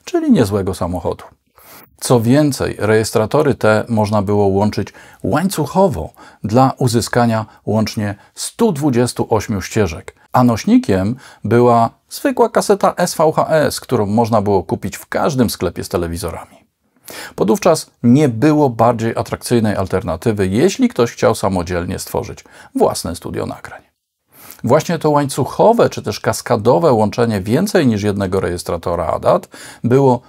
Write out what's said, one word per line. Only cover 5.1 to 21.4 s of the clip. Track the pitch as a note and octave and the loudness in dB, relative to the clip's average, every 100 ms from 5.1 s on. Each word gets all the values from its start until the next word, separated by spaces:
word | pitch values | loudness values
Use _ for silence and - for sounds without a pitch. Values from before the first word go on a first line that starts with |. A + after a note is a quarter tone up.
| - | -10
łańcuchowo | F#2 B2+ F#3 - C#3+ F3+ F#3+ A2 D2+ - - _ | -4 -2 -2 -2 -2 0 0 0 -8 -14 -20 _
dla | G#2 A2+ C3+ - | -2 2 2 2
uzyskania | C3 A2+ G2+ B2 A#2 A2 G#2 - - | 0 0 0 0 0 0 -4 -10 -4
łącznie | G#2+ G#2 - G#2 G2+ _ - | -2 -2 -4 -6 -8 _ -12
stu | - - A#3 | -10 -2 0
dwudziestu | D3 D3+ A#2 B2 - A2 | 0 0 2 0 -2 -2
ośmiu | A2 - G#2 | -2 0 -6
ścieżek, | - A2+ F#2+ D2+ - - _ | -4 -2 -2 -4 -16 -20 _
a | A#2 | 2
nośnikiem | B2 A2+ - - B3+ F#2+ F#2+ B2 - - | 2 2 2 2 4 0 0 -4 -12 -10
była | G#2 A#2 B2 A#2 A2+ - _ | 0 4 6 4 2 -2 _
zwykła | - C#4+ B3+ A#3 | -6 -2 0 0
kaseta | G#3 - G3 F#3 - | 0 0 2 0 0
S | F3+ - | -2 0
V | D#3 D#3 | 0 0
H | - | 0
S, | D#3 A2 - | 0 0 -4
którą | - A#2+ G2+ | -4 -2 0
można | G#2+ A2+ A2 | 0 2 0
było | G2+ G2 | 2 0
kupić | - A#2 G2+ - | 0 -6 -6 -12
w | - | -8
każdym | - - C3+ A2 | -4 -2 0 -2
sklepie | - F2+ E2+ | -2 -6 -6
z | G2 | -6
telewizorami. | G2 E2+ E2+ E2+ - - - _ _ _ _ - - - - | -6 -4 -6 -8 -10 -16 -20 _ _ _ _ -20 -18 -12 -4
Podówczas | G3 G#3+ F#3+ D#3+ - _ | 0 2 2 2 -2 _
nie | A#2+ B2+ D3+ | 4 4 4
było | A2 D3 D3+ C#3+ | 2 2 4 2
bardziej | A2+ A2+ A#2 A2+ A#2 | 2 0 2 -2 -4
atrakcyjnej | A2+ G#2+ - A#2+ A2 F#2+ | -6 -6 0 0 2 -2
alternatywy, | F#2+ F#2+ E2+ E2 - G#2 F#2+ | -2 -4 -4 -4 -2 0 0
jeśli | G2+ F3 - A#3+ | 2 0 2 0
ktoś | - A#2 | 0 -2
chciał | - - | 0 0
samodzielnie | - | 0